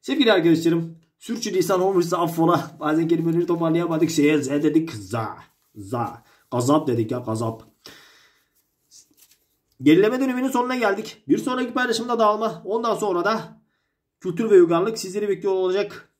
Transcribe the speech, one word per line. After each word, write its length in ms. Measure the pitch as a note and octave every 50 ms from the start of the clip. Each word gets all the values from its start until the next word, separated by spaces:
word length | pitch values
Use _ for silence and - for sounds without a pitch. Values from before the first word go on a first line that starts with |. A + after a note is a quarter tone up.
Sevgili 320 | _ - C#4 D4 C4+ A3+ G#3+
arkadaşlarım, 640 | F#3 D#3+ E3+ E3 D#3+ E3 E3+ E3 E3+ E3 - - - _ _ _ _
sürçülisan 600 | - - A#3 G#3+ - G#3+ F#3 F#3+ F3 D#3+ G3 F#3
olmuşsa 380 | F#3 F#3+ G3 F3+ E3 E3+ F3+ F3
affola. 580 | E3+ E3+ E3 E3 E3 E3+ F3 D#3 - - - -
Bazen 280 | D#3 D3+ D#3 D#3+ E3 D#3+
kelimeleri 380 | E3+ D#3+ E3 E3 E3 E3+ F3
toparlayamadık. 640 | E3+ E3+ E3 E3 E3 D#3+ E3+ E3+ E3 E3 D#3 E3 D#3
Şeye 320 | - - C#3+ D3 D#3 D3+ B2
Z 60 | B2+
dedik. 420 | C#3+ D3 D3+ D#3 D3 D#3+ D#3+ - -
Za. 440 | A2 G2+ F#2 G#2 A#2 A2 G#2 - - - _ _ _ _ _ _
Za. 480 | A2 G2+ F#2+ A#2 B2 A#2+ G2+ - - _ _ _ _ _ _
Gazap 360 | - A#2+ A#2 B2 D3 D#3 D3
dedik 240 | C3 B2 A#2+ A2+ A2
ya, 80 | - A#2+
gazap. 560 | - - A2 A2+ A#2+ A2+ A2+ - - _ _ _ _ - - - - - _ _ _ _ _ _ _ _ _ _ _ _ _ _ _ _ _ - _ _ _ _ _ _ _ _ _ _ _ _ _ _ _ _ B2+
Gerileme 380 | C#3+ D3+ F3 G3+ G#3+ B3 B3+
döneminin 280 | C4+ C4 B3 B3 B3+ A3
sonuna 280 | - A#3+ A#3+ B3 B3+
geldik. 460 | B3 A#3 G#3 G3 G3+ - - - _ _ -
Bir 100 | - -
sonraki 360 | - C4+ B3+ B3+ B3+ A#3+ A#3
paylaşımda 440 | B3+ B3 A#3+ A3+ A3 A#3 B3 A#3+ A3+
dağılma. 440 | A3+ G#3+ G#3+ G#3+ - - - - -
Ondan 300 | F3+ G3+ A#3 A#3 C4+ G3+
sonra 300 | - G#3+ G#3 F#3 F3 E3+
da 380 | G3 A3 G#3+ E3 - - _ _ _ _ _ _ _ _ _ _ _ _ _
kültür 300 | - F#3 E3+ E3+ A3+ A3
ve 120 | G#3 F#3 F3
uygarlık 360 | E3 E3+ E3 F#3 A3 A3 -
sizleri 300 | - F#3+ F3+ G#3 G#3 G3+
bekliyor 260 | G3 E3 D#3+ G3 F#3+
olacak. 600 | F#3+ F#3 F#3 F#3 G3+ G3+ G3+ - - - _ _ _